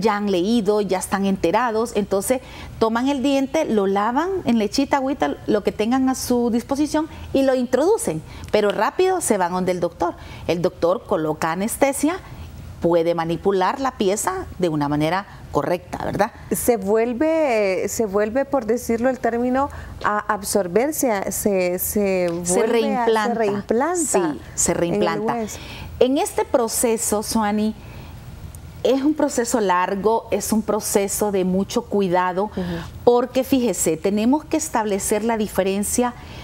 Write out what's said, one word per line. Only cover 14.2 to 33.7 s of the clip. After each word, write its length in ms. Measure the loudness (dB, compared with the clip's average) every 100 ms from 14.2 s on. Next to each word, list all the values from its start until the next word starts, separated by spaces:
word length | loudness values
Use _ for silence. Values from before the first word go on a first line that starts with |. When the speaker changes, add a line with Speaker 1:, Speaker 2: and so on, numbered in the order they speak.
| -2 -4 -6 -2
Speaker 1:
de 120 | -2
una 180 | 0 0
manera 380 | 0 0 0 -4 -14 -4
correcta, 540 | -2 0 -2 -4 -8 -6
¿verdad? 260 | 0 0 -2 -4
Speaker 2:
Se 260 | 0 2 2
vuelve, 1120 | 2 2 2 0 2 2 2 2 2 0 -2
se 160 | -2 0
vuelve, 400 | 2 2 0 0
por 200 | 0 0
decirlo 420 | -2 0 0 0
el 100 | 0
término, 500 | 0 0 0 0 0 -4 -12 -4
a 160 | -2 0
absorber, 720 | -2 -4 0 0 2 2 2
se, 380 | 2 0 0 -2
se, 480 | -2 0 2 2 0
se 500 | -2 0 2 2 0 -2
Speaker 1:
Se 100 | 0
Speaker 2:
vuelve 420 | 2 4 2 2 2
a, 100 | 2
Speaker 1:
reimplanta. 200 | 2 2
Speaker 2:
se 80 |
reimplanta 600 | 0 0 0 0 0 2 0
Speaker 1:
Sí, 440 | 0 0 0 -2 -8 -2
se 160 | 0
Speaker 2:
en 40 | 2
el 40 |
Speaker 1:
reimplanta. 540 | 0 2 0 0 -2
Speaker 2:
hueso. 240 | -2 -6 -8 -12 -12 -14 2
Speaker 1:
En 180 | 2 4
este 260 | 0 -2 0
proceso, 760 | 2 2 0 0 0 0 -2
Suani, 520 | 0 0 2 2 0 -2 -10 -16 -16 -16 -16 -16 -16 -16 -16 -2
es 180 | 2 4
un 100 | 2
proceso 460 | 2 0 0 0 2
largo, 680 | 2 2 2 0 2 0 0
es 220 | -2 0
un 80 | 0
proceso 720 | 2 -2 0 0 0 0 0
de 100 | 2
mucho 380 | 2 0 0 -2
cuidado, 600 | 0 0 2 2 2 0 -2
Speaker 2:
Ujú. 160 | -4 -4 -6 -8 -8
Speaker 1:
porque 400 | -2 -2 -2 -4
fíjese, 540 | -2 0 0